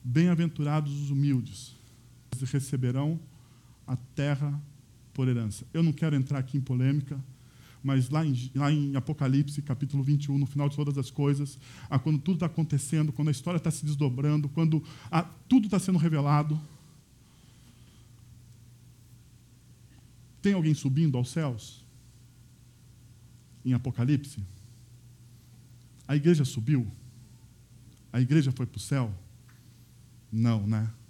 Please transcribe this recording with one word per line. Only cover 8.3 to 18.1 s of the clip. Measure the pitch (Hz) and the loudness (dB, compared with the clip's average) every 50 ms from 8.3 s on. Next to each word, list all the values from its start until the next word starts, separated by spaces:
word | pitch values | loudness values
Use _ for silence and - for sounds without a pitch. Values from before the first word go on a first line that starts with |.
| 131 120 123 127 - | 0 -2 -4 -4 -2
lá | 135 143 143 | 0 2 2
em | 151 151 143 139 139 | 2 2 0 0 -2
Apocalipse, | 135 127 - 151 - 143 127 135 139 143 143 - 143 | -4 -2 -4 -4 -2 0 2 2 2 2 0 -4 -8
capítulo | 143 - 123 - 143 139 - 139 | -6 -6 -4 -4 -4 -2 -2 -2
vinte | 131 139 147 143 147 | 2 2 2 0 0
e | 143 | 0
um, | 139 143 | 0 0
no | 139 | 0
final | 117 - 143 143 143 | 0 -2 -2 -2 -2
de | 143 | -2
todas | 147 151 143 139 139 | -2 -4 -2 -2 -4
as | 127 - | -6 -6
coisas, | - - 143 143 143 139 143 139 - - - - - - - - | -4 0 2 2 2 0 -2 -6 -8 -16 -20 -20 -20 -20 -10 -2
ah, | 147 135 | -2 0
quando | 131 156 151 139 | 2 2 0 0
tudo | 143 185 190 156 | 0 0 0 0
tá | 185 | -2
acontecendo, | 160 - - 160 151 151 135 - - 170 156 156 151 | -2 0 -2 0 0 0 -2 0 0 0 0 0 0
quando | - - 147 156 | 0 0 0 0
a | |
história | 147 - - 170 180 165 | 0 -2 -2 -2 -2 0
tá | - 170 | 0 -2
se | 156 - - | -4 -2 -4
desdobrando, | 147 147 139 151 135 123 127 139 151 151 151 143 139 | -4 0 0 0 0 0 0 0 2 2 2 0 -2
quando, | 147 165 165 160 156 151 - - - - - - | 0 2 2 2 2 2 -2 -4 -18 -18 -12 -2
ah, | - 160 175 - - - - - | -2 -2 -2 -2 -12 -20 0 4
tudo | 254 262 208 202 | 4 4 4 4
tá | 208 185 | 0 0
sendo | 185 - 185 170 | 2 2 2 2
revelado, | 151 170 160 147 143 143 151 147 151 151 151 156 - - - - - - - - _ _ - - - - - - - - - - - - - - - - - - - - | 4 2 2 2 2 4 4 4 4 2 -2 -4 -4 -10 -20 -20 -20 -20 -20 -20 _ _ -20 -20 -20 -20 -20 -20 -20 -20 -20 -20 -20 -20 -20 -20 -20 -20 -20 -20 -20 -20